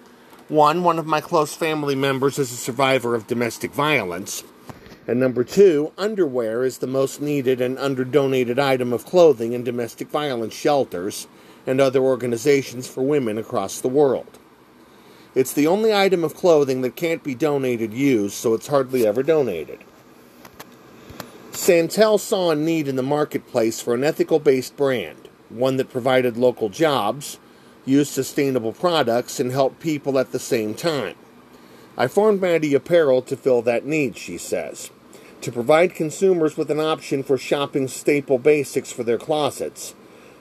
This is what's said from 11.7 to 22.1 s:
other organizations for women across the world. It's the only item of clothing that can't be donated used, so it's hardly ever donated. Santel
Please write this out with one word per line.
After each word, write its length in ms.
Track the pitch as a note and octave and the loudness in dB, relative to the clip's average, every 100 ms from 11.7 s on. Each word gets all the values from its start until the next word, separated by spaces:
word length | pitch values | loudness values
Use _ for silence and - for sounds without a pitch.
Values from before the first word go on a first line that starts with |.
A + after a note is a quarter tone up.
| C3 | 2
other 220 | C3+ C3 | 4 4
organizations 840 | C3 B2 B2 A#2 C#3+ C#3 B2+ A#2+ B2 | 2 0 -2 0 2 2 0 -10 -10
for 160 | C3+ | -4
women 340 | C3+ D3+ A2+ G#2+ | 0 0 0 -4
across 420 | - A2+ G2 - | -4 -4 -4 -4
the 100 | C3 | 0
world. 500 | C3+ C#3 G2 - - - - _ - - - - - - C3 | 2 2 2 -6 -18 -20 -20 _ -20 -20 -20 -20 -20 -4 -2
It's 180 | C3 | 0
the 140 | D3 D3+ | 2 2
only 260 | G3+ A3 | 2 2
item 300 | G3+ G3 F3+ | 2 2 2
of 100 | D#3 | -2
clothing 480 | - F3+ D#3 C3+ C3 | 0 4 4 4 0
that 140 | B2+ - | -4 -4
can't 280 | E3 E3 | -4 -4
be 120 | D3 A#2 | -6 -2
donated 580 | D3+ C#3+ B2+ A#2 A2+ | 0 0 0 -2 -4
used, 400 | A#2 C#3 A2+ G2+ | 0 2 2 0
so 220 | - A#2 A2+ | -2 -2 -2
it's 140 | - | 0
hardly 360 | C#3+ B2+ C3 G#2+ | -2 0 2 2
ever 160 | A2+ | 2
donated. 600 | C#3 D#3 A#2+ E2 C#2+ - - - - - - - - - - - - - - - - - - | 2 2 0 -4 -10 -14 -20 -20 -20 -20 -20 -20 -20 -20 -20 -20 -20 -20 -20 -20 -20 -20 -16
Santel 640 | - - E3+ E3 G3+ A3 | -2 2 4 2 2 4